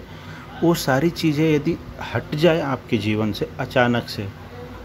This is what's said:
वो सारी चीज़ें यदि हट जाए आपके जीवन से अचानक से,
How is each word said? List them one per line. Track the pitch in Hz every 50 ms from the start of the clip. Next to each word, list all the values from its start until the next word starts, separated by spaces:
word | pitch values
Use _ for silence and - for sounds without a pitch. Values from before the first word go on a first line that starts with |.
| - - - - - - - - - - - -
वो | 170 165 170
सारी | 160 - - 131 131 160 175
चीज़ें | 170 - - 160 143 143 160
यदि | 160 151 147 147 160 175 - - - - - - - -
हट | 120 - - 156
जाए | 151 160 175 160 170
आपके | 143 139 131 120 - - 123 107
जीवन | 101 107 107 107 110 107
से | 101 - - - - -
अचानक | 131 123 - 131 123 120 120 117 - -
से, | - - 101 101 - - - - - - - - - - -